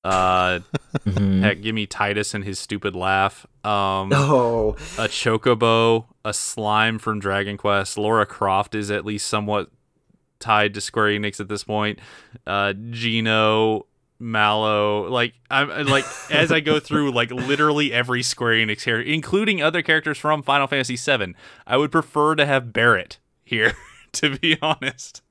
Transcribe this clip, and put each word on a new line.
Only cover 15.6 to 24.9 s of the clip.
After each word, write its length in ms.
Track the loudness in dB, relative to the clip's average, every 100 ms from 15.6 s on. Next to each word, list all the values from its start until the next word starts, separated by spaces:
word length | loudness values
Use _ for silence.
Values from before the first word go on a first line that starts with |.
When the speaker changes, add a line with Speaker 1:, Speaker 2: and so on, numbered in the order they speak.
| 0
Speaker 1:
I'm, 160 | -2 0
like, 180 | 0 0 -12
Speaker 2:
<laughs> 140 | -4
Speaker 1:
as 200 | 0 2
I 80 | 2
go 200 | 2 0
through, 320 | 0 0 0
like, 180 | 0 -2
literally 600 | -4 -2 2 2 2 0
every 300 | 0 0 -2
Square 300 | -2 -2 2
Enix 300 | 2 2 -2
character, 280 | -2 -2 0
including 500 | -4 0 0 2 2
other 200 | 0 0
characters 360 | 0 0 0 -4
from 240 | -2 -2
Final 240 | 2 0 2
Fantasy 280 | -2 -2 -4
seven, 400 | 0 0 -2 -10 -20 -20 -2
I 100 | 0
would 140 | 2
prefer 440 | 0 0 0 2 2
to 100 | 2
have 260 | 2 0
Barret 460 | 2 4 4 0 -16 _ _
here, 300 | _ 0 0 0 -14
<laughs> 180 | -20 _
to 240 | -4 -2 0
be 200 | 0 0
honest. 600 | 0 -2 -4